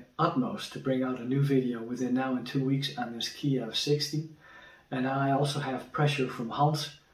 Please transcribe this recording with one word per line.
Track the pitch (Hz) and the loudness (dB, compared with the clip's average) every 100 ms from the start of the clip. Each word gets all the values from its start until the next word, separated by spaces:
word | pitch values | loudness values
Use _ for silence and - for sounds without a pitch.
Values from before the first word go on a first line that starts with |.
| - - | -8 0
utmost | 185 131 110 101 - | 0 2 0 -2 -8
to | - | -6
bring | 135 127 | -2 0
out | 131 127 | 0 -2
a | 123 | 0
new | 139 | 2
video | 143 135 123 113 | 4 4 2 -2
within | 113 123 123 | -4 -4 0
now | 127 131 127 | 2 2 -2
and | - | -2
two | 139 | 0
weeks | 131 139 - - | 2 0 0 -4
on | 117 | -6
this | 117 - | -6 -6
Key | - 147 131 | -4 0 0
F | 110 | 0
sixty. | - 143 147 - 156 - - - - - - - | -2 2 2 0 -4 -6 -10 -20 -20 -20 -20 -8
And | 131 131 | -4 0
I | 139 139 | 0 2
also | 139 143 147 | 2 2 0
have | 139 123 - | -4 -4 -4
pressure | - 147 139 131 | 2 2 2 -2
from | - 117 | -2 -4
Hans, | 143 147 151 - - _ | 2 4 2 -2 -10 _